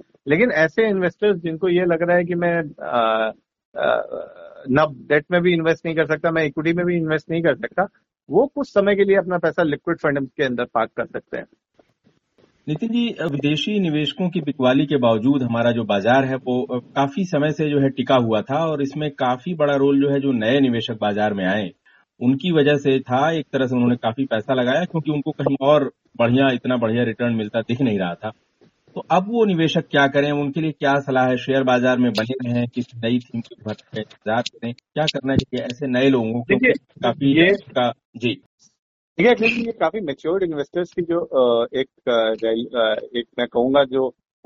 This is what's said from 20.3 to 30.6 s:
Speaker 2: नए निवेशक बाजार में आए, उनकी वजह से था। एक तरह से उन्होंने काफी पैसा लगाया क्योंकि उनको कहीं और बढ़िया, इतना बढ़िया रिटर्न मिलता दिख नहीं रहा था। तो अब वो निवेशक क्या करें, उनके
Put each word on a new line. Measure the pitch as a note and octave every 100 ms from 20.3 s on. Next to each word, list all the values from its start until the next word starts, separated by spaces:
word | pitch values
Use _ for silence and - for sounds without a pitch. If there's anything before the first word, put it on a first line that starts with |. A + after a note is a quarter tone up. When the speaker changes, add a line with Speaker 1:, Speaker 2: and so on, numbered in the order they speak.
Speaker 2:
नए | B2 A2 C#3+
निवेशक | C3 A#2 A2 A2+
बाजार | G#2 G#2 G#2+
में | G2 F#2
आए, | G#2 F#2 - _ _ _ -
उनकी | B2 C3+ F#3
वजह | D#3+ C#3+ D3
से | C#3+ C3+
था। | B2 B2 D3+
एक | E3 -
तरह | C#3 B2+
से | B2+
उन्होंने | B2 B2
काफी | A#2 A#2 C3+
पैसा | A2 G#2+
लगाया | B2+ B2 C#3+ F3
क्योंकि | E3 D3
उनको | D3 D3
कहीं | - C#3 C#3
और | C3+ D3 C3 - _ -
बढ़िया, | A#2 B2+ C3+
इतना | B2 - B2+
बढ़िया | A2+ A#2
रिटर्न | A#2 A2 A#2+
मिलता | A2+ G#2 A#2
दिख | A2+ A#2+
नहीं | C3 G2+
रहा | F2+
था। | E2+ A2 - _ _ _ _ _ -
तो | -
अब | E3+ G3
वो | A#3 G#3+
निवेशक | E3+ D#3+ E3+ -
क्या | D3 C#3
करें, | C#3+ C#3+
उनके | D3 C#3+ D3+